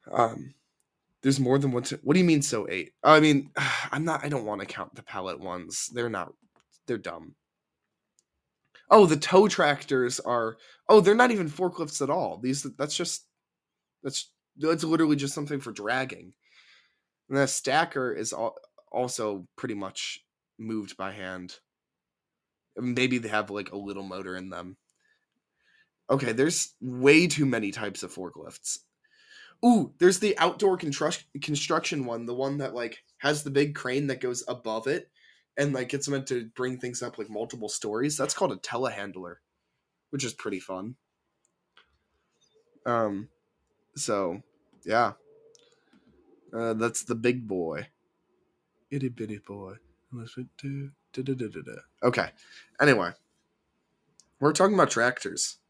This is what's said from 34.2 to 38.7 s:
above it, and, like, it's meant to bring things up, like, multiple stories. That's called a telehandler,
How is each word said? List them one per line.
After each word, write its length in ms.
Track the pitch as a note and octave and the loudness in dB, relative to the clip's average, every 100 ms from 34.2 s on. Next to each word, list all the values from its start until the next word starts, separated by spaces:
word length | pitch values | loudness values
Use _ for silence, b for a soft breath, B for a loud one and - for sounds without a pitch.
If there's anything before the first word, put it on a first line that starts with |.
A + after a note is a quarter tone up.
| B2+ B2 - | -4 -4 -6
above 400 | A#2+ A2 A2 C3 | -8 -6 -6 -2
it, 220 | D#3+ - b b b b - | -4 -6 b b b b -2
and, 160 | C#3+ | 0
like, 200 | C3+ B2+ | 0 -4
it's 140 | C#3 C#3 | -6 -4
meant 200 | C#3 B2+ | -4 -2
to 220 | B2+ A2+ - | -6 -6 -6
bring 220 | B2+ B2+ | -6 -4
things 240 | B2+ B2 | -8 -8
up, 160 | A#2+ - | -10 -8
like, 120 | G#2+ | -10
multiple 400 | G#2+ A2+ B2+ G#2+ | -6 -8 -8 -8
stories. 480 | - G#2+ G#2+ C#3+ D3 | -6 -4 -2 -2 0
That's 160 | - | -2
called 200 | - F#3 | 0 -2
a 40 | G2 | -2
telehandler, 800 | - | -6